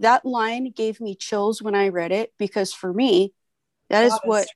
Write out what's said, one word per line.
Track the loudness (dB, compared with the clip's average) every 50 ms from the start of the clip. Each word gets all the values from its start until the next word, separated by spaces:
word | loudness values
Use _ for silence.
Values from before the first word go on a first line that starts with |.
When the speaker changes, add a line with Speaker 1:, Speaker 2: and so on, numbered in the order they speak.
Speaker 1:
that | 4 4 4 4 2
line | 0 -2 -2 -2 -2 -2 -4 -6 -8
gave | -6 -4 -4 -4 -4 -6
me | -8 -10 -10
chills | -10 -8 -4 -2 -2 0 0 -2 -2
when | -4 0 0
I | 2 2 2
read | 0 -2 -2 -2
it, | -2 -2 -4 -4 _ -6
because | -6 -4 -2 -2 -4 -4
for | -6 -8 -6 -4
me, | -2 0 2 4 4 4 2 0 _ _ _ _ _ _ _ _ _ _ _ 0
that | 2 4 4
is | 4
Speaker 2:
God | 2 0
is | 0 0
Speaker 1:
what | 0 0 0 -2 -6